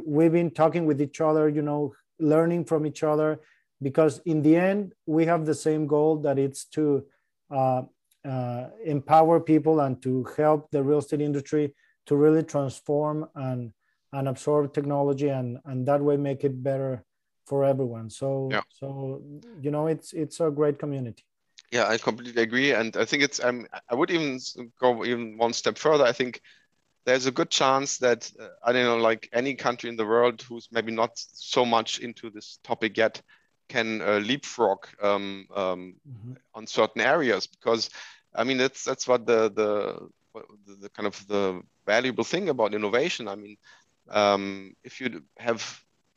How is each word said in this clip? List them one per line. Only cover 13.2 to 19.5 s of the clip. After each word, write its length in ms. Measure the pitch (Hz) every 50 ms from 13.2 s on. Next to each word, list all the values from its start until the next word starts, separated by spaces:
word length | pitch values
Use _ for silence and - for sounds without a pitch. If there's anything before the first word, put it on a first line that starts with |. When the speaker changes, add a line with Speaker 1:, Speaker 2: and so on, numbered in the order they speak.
| 156 - -
Speaker 1:
and, 380 | 156 135 131 127 123 120 113 - _ _ _ _ _ _ _ -
and 160 | 135 139 139
absorb 440 | 131 - - - 147 151 147 139 143
technology 560 | 156 143 143 143 143 143 143 143 131 143 143
and, 300 | 139 131 127 123 120 131 -
and 220 | 147 131 127 127
that 140 | 135 143 143
way 160 | 143 147 143
make 280 | 143 143 139 139 139 -
it 180 | 139 131 127 127
better 420 | 139 135 135 135 135 131 123 - _ _ _ _ _ _ _ _
for 180 | - 139 139 139
everyone. 440 | 135 135 131 135 120 117 113 113 110
So, 400 | - - 135 135 135 135 135 131
Speaker 2:
Yeah. 120 | - 104 - _
Speaker 1:
so, 520 | _ _ 139 139 139 139 135 131 135 - - 147 143 147 - 240